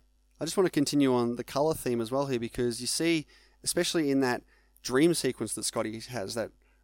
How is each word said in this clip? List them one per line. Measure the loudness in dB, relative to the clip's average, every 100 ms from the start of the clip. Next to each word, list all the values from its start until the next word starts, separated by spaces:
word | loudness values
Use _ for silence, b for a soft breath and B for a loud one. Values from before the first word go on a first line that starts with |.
| _ _ _ -8
I |
just | -4 0
wanna | 2
continue | 2 2 2 4
on | 4 2
the | -2
colour | -4 0 0
theme | 0 -2 -2
as | -2
well | -2 -2
here, | -2
because | -4 -2 -2 -2
you | -4
see, | -2 0 0 -2 b b b
especially | -4 -2 0 2 2
in | 4
that | 2 0 -6 b b b
dream | 0 4 4
sequence | 4 0 -2 -6
that | -4
Scotty | -4 -2 -4 -6 -8
has, | -8 -6 -4
that | -6 -8 _ _